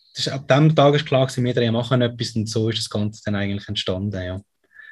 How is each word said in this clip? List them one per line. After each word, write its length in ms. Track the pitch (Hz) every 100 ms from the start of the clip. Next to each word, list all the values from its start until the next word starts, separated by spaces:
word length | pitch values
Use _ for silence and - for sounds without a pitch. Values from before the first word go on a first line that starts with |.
| _
Das 120 | - -
ist, 60 |
ab 160 | 135 -
dem 260 | 131 156
Tag 200 | 156 143
ist 120 | 147 151
klar 200 | 131 131
gewesen, 180 | -
wir 100 | 123
drei 160 | 123 117
machen 320 | 113 117 127
etwas 300 | 120 120 113
und 160 | 113 110
so 220 | 113 110
ist 80 | 110
das 120 | -
Ganze 320 | 107 104 107
dann 120 | - 101
eigentlich 320 | 101 98 -
entstanden, 520 | 101 - 92 104 95
ja. 200 | 90 95 - _ _ - -